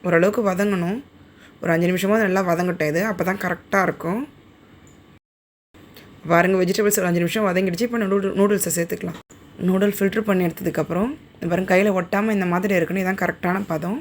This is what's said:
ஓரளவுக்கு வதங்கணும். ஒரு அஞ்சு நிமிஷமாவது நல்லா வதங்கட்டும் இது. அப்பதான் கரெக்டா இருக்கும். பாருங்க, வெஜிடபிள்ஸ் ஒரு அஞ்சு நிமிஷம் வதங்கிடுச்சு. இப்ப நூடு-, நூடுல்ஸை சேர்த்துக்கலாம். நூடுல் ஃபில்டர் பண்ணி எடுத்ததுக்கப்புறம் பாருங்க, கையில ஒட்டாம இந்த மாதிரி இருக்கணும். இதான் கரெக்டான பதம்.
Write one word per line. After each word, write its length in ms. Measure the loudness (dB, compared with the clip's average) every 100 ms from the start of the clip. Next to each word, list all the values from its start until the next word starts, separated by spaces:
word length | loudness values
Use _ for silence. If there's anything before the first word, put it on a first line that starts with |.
| 2
ஓரளவுக்கு 360 | 4 4 2 0
வதங்கணும். 500 | 0 0 0 -2 -4 -8 -20 -20 -20 -20 -8
ஒரு 100 | -2
அஞ்சு 120 | 2 2
நிமிஷமாவது 360 | 2 2 2 2
நல்லா 140 | 0 0
வதங்கட்டும் 420 | 0 0 0 0
இது. 80 | 0 -2
அப்பதான் 320 | -2 -2 -2
கரெக்டா 360 | -4 -6 -2 0 0
இருக்கும். 340 | -2 -6 -6 -6 -14 -20 -20 -20 -20 -20 -20 -20 -20 _ _ _ _ _ -20 -20 -20 -20 -16 0
பாருங்க, 240 | 2 4 2
வெஜிடபிள்ஸ் 400 | 2 2 2 2
ஒரு 60 | 0
அஞ்சு 140 | 2
நிமிஷம் 240 | 0 0 0
வதங்கிடுச்சு. 360 | 2 0 0 -2
இப்ப 160 | 0 0
நூடு-, 220 | 0 0 2
நூடுல்ஸை 320 | 2 2 0 -2
சேர்த்துக்கலாம். 400 | -4 -4 -8 -10 -18 -20 -20 -4 0
நூடுல் 280 | 2 2 2
ஃபில்டர் 320 | 0 0 0
பண்ணி 160 | 0 0
எடுத்ததுக்கப்புறம் 640 | -2 -4 -2 -2 -2 -2 -4 -16 -8 -2
பாருங்க, 180 | -2 2
கையில 220 | 2 4 0
ஒட்டாம 320 | -2 -2 0 0
இந்த 100 | 0
மாதிரி 200 | 0 0 0
இருக்கணும். 240 | 0 -2
இதான் 180 | -2 -2
கரெக்டான 400 | -4 -2 -2 -2 -4
பதம். 260 | -4 -4 -6